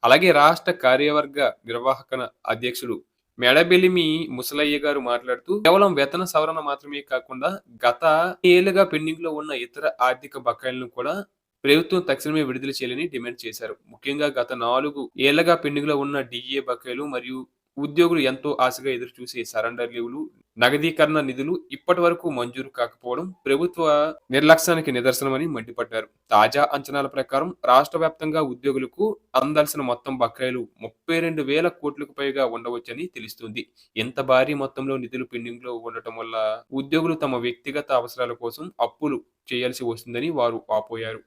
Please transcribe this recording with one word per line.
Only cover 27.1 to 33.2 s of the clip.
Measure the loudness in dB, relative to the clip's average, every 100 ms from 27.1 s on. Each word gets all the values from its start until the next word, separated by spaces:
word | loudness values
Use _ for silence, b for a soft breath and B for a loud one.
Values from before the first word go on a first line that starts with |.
| -4 -2 -2 -2 -4 6
రాష్ట్ర | 6 6 0
వ్యాప్తంగా | -2 -2 -4 -2
ఉద్యోగులకు | -2 -2 -2 -2 -4 -2 -2 -2 _ 0
అందాల్సిన | 2 2 0 0
మొత్తం | -4 -4 -4 -2
బకాయిలు | -2 -2 -4 -4 -10 _
ముప్పై | -16 _ -2 -2
రెండు | 0 -2
వేల | 0 2 0
కోట్లకు | -2 -8 -8 -14
పైగా | -6 -4 0 -2
ఉండవచ్చని | -2 -8 -8 -10 -12 -10
తెలుస్తుంది. | -12